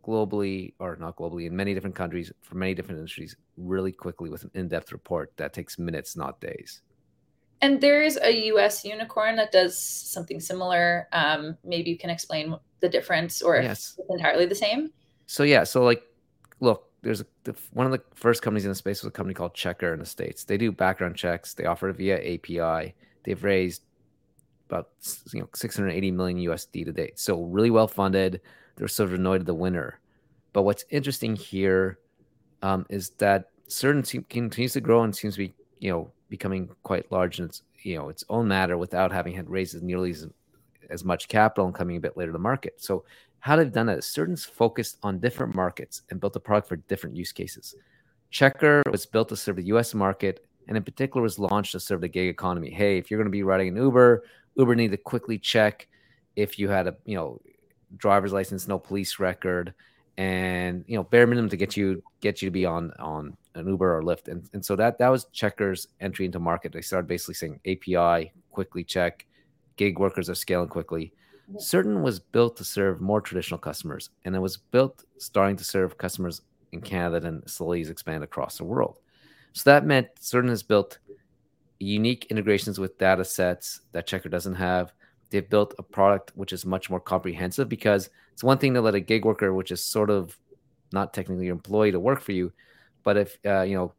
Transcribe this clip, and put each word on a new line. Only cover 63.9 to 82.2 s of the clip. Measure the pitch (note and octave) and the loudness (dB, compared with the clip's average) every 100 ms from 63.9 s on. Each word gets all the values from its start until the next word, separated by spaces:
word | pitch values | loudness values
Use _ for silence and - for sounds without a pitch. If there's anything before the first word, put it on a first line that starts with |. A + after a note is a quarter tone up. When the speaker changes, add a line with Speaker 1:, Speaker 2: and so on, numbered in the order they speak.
| D#2+ | 2
Speaker 1:
or | |
Lyft. | E2 E2 - | 0 -2 -4
And, | F2 - | -12 -10
and | G2+ | -10
so | - | -2
that, | G2 A2+ A#2+ | 2 2 4
that | B2+ | 4
was | C3 | 4
Checkr's | - - G#2+ - G2 F#2 - _ | -2 -4 -4 0 -2 -2 -10 _
entry | F#2+ F#2 | -8 -4
into | F#2 F2 | -6 -2
market. | E2+ E2+ D#2+ | -2 -2 -4
They | D#2+ | -10
started | - F#2+ E2+ | -4 -4 -2
basically | F2 - | -6 -6
saying, | - D#2+ D2 | -8 -10 -8
"A | F#2+ | -6
P | F2+ - F2+ | -6 0 2
I, | E2+ E2+ D#2+ _ _ | 4 2 0 _ _
quickly | - F#2+ F2+ | -8 -6 -8
check, | E2+ F#2 F2 - - _ _ _ _ | -4 0 0 -2 -20 _ _ _ _
gig | - G2+ E2+ | -2 -2 2
workers | F#2+ - E2+ | 0 0 -6
are | |
scaling | F2 - F2+ F2 | -6 -2 -2 0
quickly." | E2+ D#2+ E2 D#2+ _ _ - - | -6 -6 -6 -8 _ _ -20 -18
Speaker 2:
Mm-hmm. | G3+ | -12
Speaker 1:
Certain | - F3+ G#3 G3+ | 0 0 2 0
was | C#3 F#2 | 0 -4
built | _ A#2 A#2 - | _ 2 2 0
to | |
serve | - - G2 F2 | -8 0 0 0
more | F#2 G#2+ | 0 0
traditional | - F2+ - E2 | 0 -6 -6 -8
customers, | D2+ C#2+ D#2+ C#2+ - _ | -8 -10 -10 -10 -14 _
and | F#2 | -6
it | F#2+ | -4
was | F#2 - | -4 -6
built | _ B2 C3+ - _ - | _ 2 2 -2 _ -18
starting | - G2+ G2 F#2+ | -2 2 2 2
to | |
serve | - G2 F#2 - | -2 0 0 -2
customers | F2+ - F2+ E2 _ _ _ | -8 -4 -8 -8 _ _ _
in | E2 | -14
Canada, | - F#2+ F2 E2+ | -6 -2 0 -2
then | E2 D#2+ | -4 -10
slowly | - - E2+ F2 | -12 -8 -4 -4
has | D#2 | -4
expanded | E2 - D#2 | -10 -8 -8
across | - - C2 - | -8 -8 -8 -8
the | |
world. | F2 A#2 - - _ _ _ _ _ | -4 0 0 -4 _ _ _ _ _
So | - C#3 | 2 8
that | C#3+ | 8
meant | D3+ C3+ A#2 _ | 8 2 2 _
Certain | - B2 B2 | 0 2 2
has | A2 | 0
built | - G#2 G2 - _ - _ _ _ _ _ _ | 4 2 2 -8 _ -20 _ _ _ _ _ _
unique | G2 G#2 A2+ B2 | -2 2 2 0